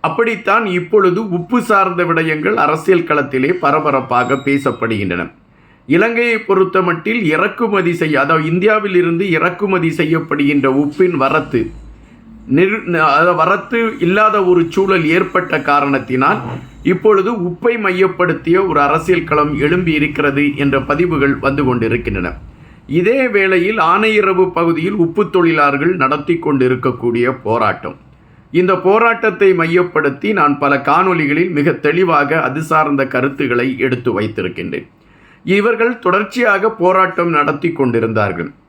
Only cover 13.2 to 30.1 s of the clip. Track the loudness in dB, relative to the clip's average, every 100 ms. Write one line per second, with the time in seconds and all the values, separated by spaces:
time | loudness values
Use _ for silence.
13.2 | 2 2 0 0 -2 -2 -2 0 0 2
14.2 | 2 2 2 2 2 0 0 0 2 0
15.2 | 0 -2 -2 -4 0 0 2 -2 -2 0
16.2 | 0 0 -6 -12 -14 -6 -2 0 2 2
17.2 | 0 -2 -6 -2 -2 0 -2 0 0 0
18.2 | -2 -2 0 0 2 2 2 0 0 -2
19.2 | 0 0 0 0 0 0 0 0 -2 0
20.2 | -2 0 -2 0 0 0 -2 -2 0 2
21.2 | 0 0 -2 0 0 0 0 -2 -4 -4
22.2 | -6 -8 -18 -20 -20 -20 -4 0 2 0
23.2 | 0 0 2 2 0 0 2 2 2 2
24.2 | 2 2 0 2 0 0 -2 0 0 0
25.2 | 0 2 2 4 2 2 0 0 0 -2
26.2 | -2 -2 0 2 2 2 -2 -2 -2 0
27.2 | 0 -2 -2 0 0 -2 -8 -14 -20 -20
28.2 | _ -20 _ 0 2 2 2 4 2 2
29.2 | -2 2 2 4 2 2 2 0 -2